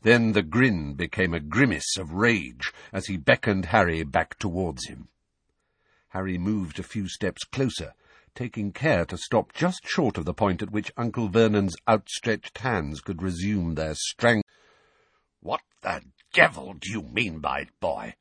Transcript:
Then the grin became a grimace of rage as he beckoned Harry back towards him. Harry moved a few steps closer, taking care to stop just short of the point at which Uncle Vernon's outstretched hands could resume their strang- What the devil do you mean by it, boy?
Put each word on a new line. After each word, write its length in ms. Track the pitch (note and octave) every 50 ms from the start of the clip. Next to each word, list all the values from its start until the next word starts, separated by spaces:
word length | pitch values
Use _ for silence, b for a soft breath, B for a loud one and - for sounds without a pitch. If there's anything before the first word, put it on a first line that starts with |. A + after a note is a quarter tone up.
Then 320 | _ A2 A#2+ A#2+ A#2 A2+ G#2
the 100 | G#2 F#2
grin 500 | D2+ D2+ A#2 C3 C3 G#2 E2+ D2+ C#2+ C#2+
became 400 | C2+ F2 E2+ - - F#2 F2 D#2+
a 60 | E2
grimace 580 | D2 D2 D#2 A2+ C#3+ B2+ F#2 D2 - - -
of 160 | G2 F#2+ D2 E2
rage 580 | F#2 G#2+ A#2+ A#2 G2 D2 B1+ A#1 A#1+ - - B B B B B
as 140 | G2 F#2+
he 100 | - G2
beckoned 480 | F2 C#2 - - - - A2+ G2+ F#2+ F2
Harry 380 | E2 F2 A2 F#2+ F2 E2 D#2+ D#2+
back 340 | C#2+ C2+ E2+ E2 - -
towards 500 | _ - G2+ E2+ F2+ F#2+ E2+ D2 B1+ -
him. 220 | - - - - - _ _ _ _ _ _ _ _ _ _ _ _ _ _ _ _ _ _ _ _
Harry 280 | - F#2+ F#2+ F#2+ F#2
moved 420 | F2+ F2 G2+ G#2+ G#2 F#2+ E2 D2 -
a 40 | F2+
few 240 | - - A2 G2
steps 360 | F#2 - - G#2+ F#2 - - -
closer, 500 | _ - C3 C3+ B2 - - D#2+ D2 - b b b b b b b b
taking 360 | - B2 A2+ - A2+ G#2 G2+
care 340 | F#2 - C3+ D#3+ C3+ F2+ E2+
to 120 | - -
stop 360 | F2 - - - A2 F#2+ _ _
just 340 | - - F3+ F#3 - _
short 300 | - - - D#3+ - -
of 80 | - D#2+
the 80 | A2+ F2
point 280 | - A2 G2+ F#2 E2+
at 80 | G#2+ F#2+
which 220 | G2+ G#2+ G2+ - -
Uncle 320 | - A#2+ A#2 - B2 A#2
Vernon's 480 | G2+ F2+ A2+ A2+ A2 G#2 G#2 G2 F#2+ E2+ - _
outstretched 720 | - A2+ G#2+ F#2+ - - - - A#2 A2 - - - _ -
hands 420 | - C3 A#2 F#2+ D#2 C#2+ D#2 D2
could 200 | - - G2 D#2+
resume 540 | F2+ F#2+ F2+ E2+ F#2 G2+ G#2+ G2 F2 E2 D#2+
their 200 | D2 D#2 D#2 D#2
strang- 480 | - - - - - - A#2 A#2+ G#2+ G2+ b b b b b b b b b b b b b b b b b b _
What 220 | _ E2 B2+ - _ _ _ _
the 220 | - - - - - - _ _ _ _ -
devil 400 | - E3 D#3+ D3 - C2+ - G2
do 160 | C#2 - -
you 100 | G#2+ A2
mean 380 | D#2+ B1 A#1+ G#2 A#2 G2+ D#2 D#2
by 220 | D2 C#2+ C2 C#2
it, 180 | D2 - _ _
boy? 360 | - F2 C#2+ - A1+ A#1 - _